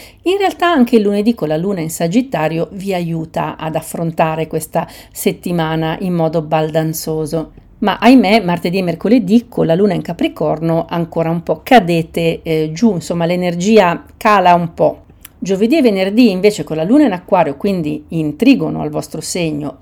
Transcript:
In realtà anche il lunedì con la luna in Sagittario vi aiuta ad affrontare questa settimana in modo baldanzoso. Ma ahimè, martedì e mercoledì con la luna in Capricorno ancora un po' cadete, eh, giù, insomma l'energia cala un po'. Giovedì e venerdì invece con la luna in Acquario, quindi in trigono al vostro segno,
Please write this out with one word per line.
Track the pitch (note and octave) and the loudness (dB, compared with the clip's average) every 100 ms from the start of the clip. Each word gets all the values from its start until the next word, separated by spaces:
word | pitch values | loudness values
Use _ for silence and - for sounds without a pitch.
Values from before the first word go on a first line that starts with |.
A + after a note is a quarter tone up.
| - - | -20 -8
In | E4 G4 | -2 0
realtà | F#4+ - F4 | -2 -2 0
anche | D#4 A#3+ | 2 4
il | A3+ | 4
lunedì | G3+ G3+ G#3 | 2 0 0
con | A#3 D#3 | -2 -2
la | D#3 | -2
luna | G3 F#3 | -2 -4
in | D#3+ | -6
Sagittario | - E3+ A3 C4 D#3+ D#3 E3 - | -4 -2 0 -2 -2 -2 -4 -6
vi | G3 G3 | -8 -6
aiuta | F3+ E3 E3 D#3+ E3 D#3 - | -4 -4 -6 -6 -6 -6 -6
ad | D#3 | -6
affrontare | D#3+ - - E3 D#3+ D#3+ D#3 D#3+ | -6 -8 -6 -4 -2 -2 -2 -4
questa | D#3+ - E3 E3 - - | -6 -4 -6 -6 -12 -20
settimana | - G3+ E3+ F#3 F3 D#3+ D#3+ D#3+ E3+ | -4 -4 -2 -4 -2 -2 -2 -2 -4
in | F#3+ | -2
modo | F3 D#3+ E3 | 0 0 -2
baldanzoso. | D#3 D#3+ D#3+ D#3+ D#3+ D#3 E3 D#3 D3+ D#3+ D#3 - _ - | -2 -2 0 -2 -2 -4 -6 -6 -4 -6 -6 -14 _ -4
Ma | G3+ - | -4 2
ahimè, | A3+ C4 F#3+ A3 | 6 6 6 2
martedì | F3 E3+ F3 F#3+ | 2 -2 -2 -2
e | |
mercoledì | F3 E3 G3 B3+ F3+ A#3 - | -2 -2 2 2 4 2 0
con | - E3 | -2 0
la | |
luna | E3+ G#3 | 2 2
in | E3 | 0
Capricorno | D#3 E3+ D#4+ - D#3 D#3 E3 E3 - | -6 -4 -4 -2 -4 -2 0 -2 -2
ancora | F3 E3 E3 E3 | -4 -4 -2 -2
un | E3+ | -2
po' | F3 E3 | -4 -4
cadete, | - B3 F3 E3+ D#3+ F3 E3 E3 | 4 4 4 0 -2 -2 -2 -2
eh, | E3 D#3 D#3 | -2 -2 -2
giù, | D#3+ A#3 | 2 0
insomma | E3+ - E3+ E3+ | 0 -4 -2 0
l'energia | F3+ F3+ F3 G3 G#3+ F3+ E3 - - | 0 -2 -2 2 4 2 -2 -10 -4
cala | A3 G#3 F3+ | 2 4 4
un | F3 E3 | 4 2
po'. | - D#3 - - - - - | 0 -2 -2 -14 -20 -20 -10
Giovedì | F3+ F#3+ A3+ D#4+ | -4 0 2 4
e | |
venerdì | B3 F#3+ F#3+ G#3+ A#3 | 2 2 0 4 4
invece | F#3 G#3 G#3 | 4 0 0
con | - D#3 | -6 -4
la | |
luna | E3+ D4 | 2 4
in | C4+ | 4
Acquario, | F3+ - F#3 C#3+ C#3 | 0 0 2 2 0
quindi | G3+ F#3 D3 D3+ - | -4 -2 -4 -6 -6
in | E3 D3+ D3 | -4 -4 2
trigono | A#3+ B3+ D3+ D#3 | 4 4 0 -4
al | D3+ | -6
vostro | D3+ - D#3+ | -6 -8 -10
segno, | - F#3 E3 D3 C#3+ - | -8 -4 -4 -4 -8 -8